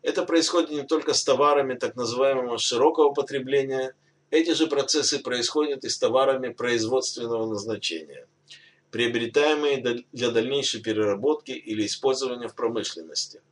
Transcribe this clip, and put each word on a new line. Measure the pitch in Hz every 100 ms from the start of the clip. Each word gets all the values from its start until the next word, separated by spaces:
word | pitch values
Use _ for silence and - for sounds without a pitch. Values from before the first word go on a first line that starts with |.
Это | - 156 165
происходит | 165 156 175 160
не | 151
только | 139 160 156
с | -
товарами | - 131 147 143 135
так | 123 127 120
называемого | 117 123 135 135 123 117
широкого | - 120 151 160 147
потребления, | 143 139 139 127 139 135 131 131 - _ _ _
эти | 156 165
же | 151 160
процессы | 143 135 156 135 139
происходят | - 123 117 151 151 135 117
и |
с | -
товарами | 120 127 135 135 127
производственного | - 120 117 110 131 127 - 117 113 113
назначения, | 107 107 104 - 82 78 65 - _ _ - - _ _
приобретаемые | 113 120 117 117 147 147 151 147 135
даль-, | 120 120 -
для | 123 123
дальнейшей | 113 117 139 123 113
переработки | 110 104 104 101 131 151 -
или | 120 107 107 104
использования | - 135 131 131 120 117
в | -
промышленности. | 117 117 101 85 80 73 - - _